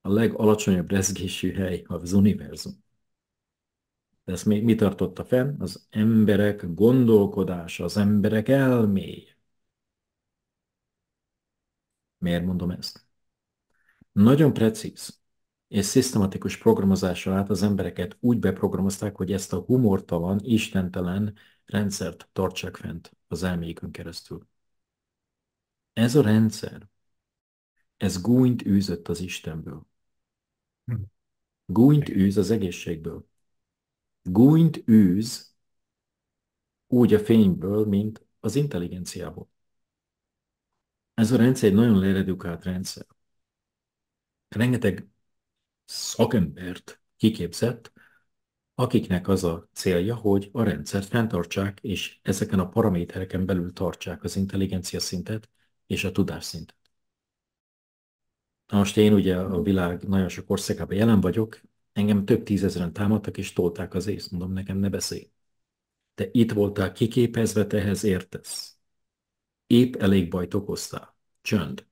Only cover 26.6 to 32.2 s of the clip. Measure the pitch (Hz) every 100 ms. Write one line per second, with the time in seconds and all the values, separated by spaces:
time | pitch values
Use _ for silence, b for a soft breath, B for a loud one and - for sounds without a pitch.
26.6 | - - - _ _ _ _ _ _ _
27.6 | _ _ _ _ 98 90 95 123 127 117
28.6 | 107 98 98 87 - 85 90 - - 80
29.6 | 80 78 - _ _ _ _ _ _ _
30.6 | _ _ - 110 98 _ _ _ _ _
31.6 | - 92 131 147 - 98